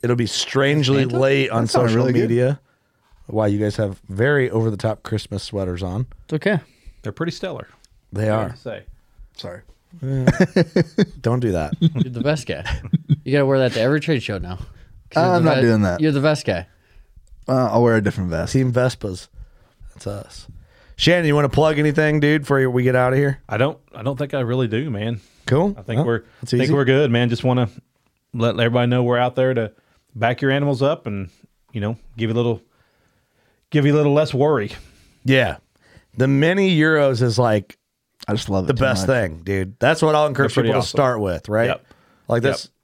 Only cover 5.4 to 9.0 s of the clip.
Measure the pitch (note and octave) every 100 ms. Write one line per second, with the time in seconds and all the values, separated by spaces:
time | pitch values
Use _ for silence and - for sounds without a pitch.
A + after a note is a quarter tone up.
5.4 | - G2+ F#2 F2 F#2 F#2+ B2+ - - D#3
6.4 | G3 F#3 - _ - - - - E3+ -
7.4 | F#3+ B2+ - _ _ _ _ G2 G#2+ G#2+
8.4 | G#2+ A#2+ B2 G2+ - -